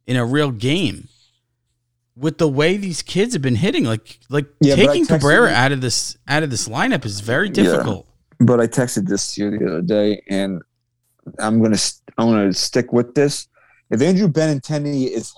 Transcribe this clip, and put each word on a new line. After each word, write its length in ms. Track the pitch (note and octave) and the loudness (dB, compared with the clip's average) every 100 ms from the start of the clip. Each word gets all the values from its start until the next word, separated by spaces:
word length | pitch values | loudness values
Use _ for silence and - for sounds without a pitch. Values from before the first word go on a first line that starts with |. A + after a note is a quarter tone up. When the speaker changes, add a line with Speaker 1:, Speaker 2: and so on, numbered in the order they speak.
| - | -4
Speaker 1:
in 100 | B2+ | -2
a 80 | |
real 260 | A#2 C#3+ D3 | 0 0 0
game? 580 | A2+ B2 E3 C#3+ - - _ _ _ _ _ _ _ _ _ _ - | -2 -2 0 -2 -4 -14 _ _ _ _ _ _ _ _ _ _ -6
With 220 | D3+ D#3 | -6 0
the 100 | D#3+ | 0
way 300 | C3+ D#3 G3+ | 2 0 0
these 240 | G3 D#3 | -4 -8
kids 320 | - F3 A#3 | -6 -2 0
have 80 | G3+ | 0
been 140 | C3 A#2 | 0 0
hitting, 280 | F#3+ D4+ | 0 0
like, 360 | C3 A2+ _ - - | -2 -2 _ -20 -4
like, 160 | C#3 C#3+ - | -4 -4 2
Speaker 2:
Yeah, 120 | C#3+ C#3 | 2 6
but 80 | |
I 20 | B3 | 4
Speaker 1:
taking 180 | D#4+ | 4
Speaker 2:
texted 40 | D#4 D#3+ | 2 2
Speaker 1:
Cabrera 300 | C#3+ F3 A#3 | 4 4 4
Speaker 2:
you. 40 | G2+ | 2
Speaker 1:
out 160 | C3+ | 0
of 80 | C#3 | 0
this, 340 | B2+ - - - - | -2 -4 -6 -12 -4
out 160 | D3 | -2
of 60 | D#3 | -2
this 160 | A2 A2+ | -4 -6
lineup 380 | A#2+ F#3+ D#3 | -4 -2 -2
is 160 | A#2 G2+ | -4 -8
very 280 | G#2 C3 G3+ | -4 -2 0
Speaker 2:
Yeah. 40 | F3+ | 2
Speaker 1:
difficult. 420 | F#2 D2 - F#2+ - _ _ - | 2 2 0 -6 -10 _ _ 0
Speaker 2:
But 180 | A#2 A#2+ | 4 4
I 80 | A2+ | 2
texted 400 | - B2 - F#2+ | 0 -2 -2 -4
this 280 | G2 - | -4 -4
to 80 | - | -6
you 140 | G#2 G#2 | -4 -2
the 80 | A2 | -4
other 160 | E2 | -4
day, 400 | F2+ G#2+ G#2 G2+ - | -2 0 0 -2 -4
and 340 | G2 G2 F#2 - _ _ _ _ _ - - | -4 -4 -6 -12 _ _ _ _ _ -20 -6
I'm 240 | G#2+ A2+ | -2 2
gonna 140 | A2 G2+ | 2 2
st-, 260 | - - - - | -2 -8 -14 -2
I'm 140 | A#2 | 0
gonna 240 | A2 G2 | 2 2
stick 360 | F#2 - C3 B2 | 0 -2 -2 0
with 220 | A#2+ A#2+ | 0 0
this. 340 | D3 C#3+ - - _ _ _ - | 0 0 0 -12 _ _ _ -6
If 100 | A#2 | 0
Andrew 280 | D#3 F#3 G3+ | 2 2 2
Benintendi 840 | D3 D#3 C#3+ - D#3 D3 C#3+ C3 | 2 0 -2 -4 -6 -4 -2 -2
is 240 | A2+ G#2+ | -4 -8